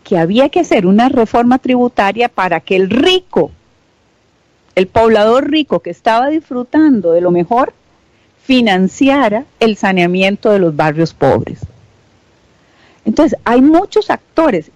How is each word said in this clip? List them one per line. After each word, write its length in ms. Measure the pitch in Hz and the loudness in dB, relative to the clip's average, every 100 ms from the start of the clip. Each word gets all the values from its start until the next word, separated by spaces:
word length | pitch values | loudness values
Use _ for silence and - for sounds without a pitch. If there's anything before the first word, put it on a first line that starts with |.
| - | -4
Que 120 | 180 | -2
había 300 | 165 226 285 | 0 0 0
que 140 | 359 | 0
hacer 240 | - 269 180 | -2 0 2
una 220 | 208 254 | 2 2
reforma 500 | 254 220 240 240 247 | 0 0 0 0 0
tributaria 720 | 254 247 247 - 196 214 240 | 0 -2 -2 -2 -2 -2 -4
para 320 | - 185 160 | -4 -4 -4
que 160 | - 190 | -2 -2
el 120 | 190 | 0
rico, 600 | 226 349 370 - 190 156 - _ _ _ _ _ _ _ _ _ _ _ - | 0 0 0 -2 -4 -4 -6 _ _ _ _ _ _ _ _ _ _ _ -4
el 120 | 185 | -2
poblador 640 | 226 226 220 220 254 262 | 0 2 2 2 0 0
rico 300 | 311 285 180 | -4 -2 -6
que 80 | 175 | -6
estaba 400 | 175 233 226 277 | -6 -2 0 0
disfrutando 840 | 311 - 247 247 302 311 226 170 | -4 -6 -10 -4 0 2 2 0
de 80 | 170 | 0
lo 100 | 175 | 0
mejor, 420 | 175 165 233 294 - _ _ _ _ _ _ | 0 0 0 -2 -6 _ _ _ _ _ _
financiara 1000 | - 254 226 185 190 - 269 277 226 214 285 - | -2 0 2 0 0 0 0 2 0 -2 -6 -4
el 160 | 226 202 | -2 -2
saneamiento 760 | 202 185 175 185 190 202 233 | -2 0 0 0 -2 0 0
de 80 | 202 | 0
los 140 | 170 | 0
barrios 400 | 147 156 151 165 | 0 -2 -2 -4
pobres. 460 | - 135 101 - - - _ _ _ _ _ _ _ _ _ _ _ _ _ | -2 0 0 -4 -12 -18 _ _ _ _ _ _ _ _ _ _ _ _ _
Entonces, 340 | 220 226 302 - | -4 0 0 0
hay 180 | 214 247 | -2 2
muchos 480 | 277 330 403 440 - | 4 2 0 -2 -2
actores 640 | - _ - 320 175 - | -6 _ -2 0 -2 -6